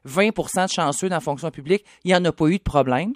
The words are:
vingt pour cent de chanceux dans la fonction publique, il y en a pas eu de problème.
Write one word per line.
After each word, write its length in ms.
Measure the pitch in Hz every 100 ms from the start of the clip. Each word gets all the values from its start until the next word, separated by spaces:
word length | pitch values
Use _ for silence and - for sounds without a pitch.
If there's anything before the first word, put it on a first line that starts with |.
vingt 260 | 131 160 214
pour 180 | 202 135
cent 160 | 190 185
de 40 |
chanceux 380 | - 151 147 185
dans 80 | 165
la 40 |
fonction 300 | - 143 160
publique, 360 | - 139 202 _ _
il 60 | 180
y 40 |
en 80 | 180 175
a 60 |
pas 160 | - 160
eu 100 | 196
de 40 |
problème. 500 | - 143 131 127 196